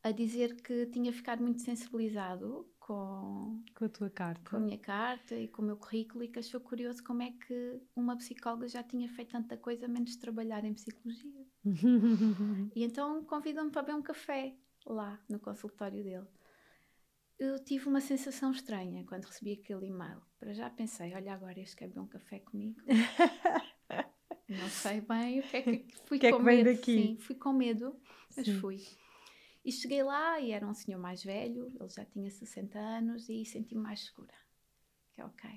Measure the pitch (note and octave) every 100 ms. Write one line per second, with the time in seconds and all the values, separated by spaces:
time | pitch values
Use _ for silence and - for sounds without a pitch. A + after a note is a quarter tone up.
0 | A3 G#3+ A3+ A#3 A#3+ A#3+ - A#3+ A#3+ A#3+
1 | A#3+ A#3+ B3+ A#3 A#3+ A#3+ - A#3 - A#3
2 | A3 G#3+ F#3 F#3 G3 C#4+ F4 _ - G3+
3 | G3 F#3+ G3 G3 G#3+ A3 A3+ - A3 -
4 | G3+ - F3 E3+ - A3+ G#3+ G#3 G#3 G3+
5 | A#3+ B3 - A#3 A3+ - G#3+ G#3 - A3
6 | A3 A#3+ A#3 A#3 A#3 B3 B3 B3 A#3+ A#3+
7 | - A#3+ B3 A#3+ - B3 B3 B3+ - -
8 | A#3+ B3 A#3+ - A#3+ A#3 A#3+ A#3+ A#3+ B3
9 | A#3+ A#3+ A#3 A#3+ A3+ A#3 A#3+ A#3+ B3 A#3+
10 | A#3+ A#3+ A#3 A3+ A3+ G#3+ G#3+ G#3+ - -
11 | A#3 A#3 D4 C#4 C4+ _ G#3 E3+ A3+ B3
12 | A3+ G#3+ A3 F#3+ G#3 G3 G#3 A3+ A#3+ A#3
13 | C#4+ D#4 D#4 D4+ D4+ D4+ D4+ D4+ C#4+ D4+
14 | D4 D4+ - C#4 C4+ C4 _ _ - A3
15 | G3+ G#3 - G#3 G#3 G3+ G#3 - G3+ G3+
16 | G3 F#3 G3+ _ _ _ _ _ _ _
17 | _ _ _ _ C4+ C4+ C4+ C4+ C#4 C#4
18 | C#4 C4+ C#4 C4 C4+ C4 - G#3 F#3 F3+
19 | F3+ F#3 F#3+ - G3+ G3+ - G3 F#3+ F#3
20 | E3+ E3+ - _ G#3+ G#3 A#3+ A#3 A3 -
21 | F3 F#3 G3 F#3+ F#3 F#3 F#3+ - F#3 F#3
22 | G3 G3 - G3 - G#3 G#3+ A3+ - A3+
23 | A#3+ - E4+ - F4+ - - - _ -
24 | - _ _ - - F#3+ F#3 - G#3 G#3+
25 | G#3+ A3+ A#3+ C4 C4+ B3 B3 A3+ - -
26 | - C#4+ C4 B3 B3 A#3+ A#3 A#3+ - A3
27 | G#3+ A3+ - C4 C#4+ C4+ A#3+ A3 B3+ -
28 | - - - - A3 G3 G3 G3 - -
29 | - - - - - - - B3+ B3+ C#4
30 | C4+ C#4 D#4+ D#4+ B3 G#3 G#3 G#3+ - F#3
31 | F3+ F3+ F#3+ G3 A#3+ A#3+ B3 C4 F#3 -
32 | G#3 G3+ G3 G3+ A3+ - G3 G#3 G#3+ A3+
33 | A3+ A#3 A#3 A3+ A3 A3+ A3 A3+ G#3+ G#3
34 | - - - - _ _ _ _ _ _
35 | _ - - - A3